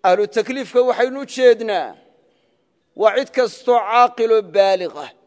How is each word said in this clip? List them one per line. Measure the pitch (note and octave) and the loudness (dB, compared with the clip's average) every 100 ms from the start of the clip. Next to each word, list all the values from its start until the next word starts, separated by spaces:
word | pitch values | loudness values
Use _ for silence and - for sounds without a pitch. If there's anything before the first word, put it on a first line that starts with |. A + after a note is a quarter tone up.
Ahlu | F#3+ F#3 G3+ | 2 0 0
takliifka | A3+ G#3+ B3+ A3+ B3 | -4 -4 -6 -2 0
waxaynu | B3+ - B3+ C4+ | 0 0 -2 -4
u | C#4 | -12
jeednaa, | - B3+ A3+ A3+ F#3+ B2+ - _ _ _ _ _ _ _ _ _ - | 2 4 4 0 -4 -6 -14 _ _ _ _ _ _ _ _ _ -2
waa | G#3+ G#3+ | 0 0
cid | C#4 | -4
kastoo | - B3 - - A#3+ | -4 -4 -4 -2 -2
caaqiloo | G3+ A#3 A#3+ A#3+ A3+ A3 | 0 2 2 0 0 0
baaliq | F#3+ G3 G3 F#3 F3 C#3+ | 0 0 2 2 -4 -10
ah. | C#3+ _ | -16 _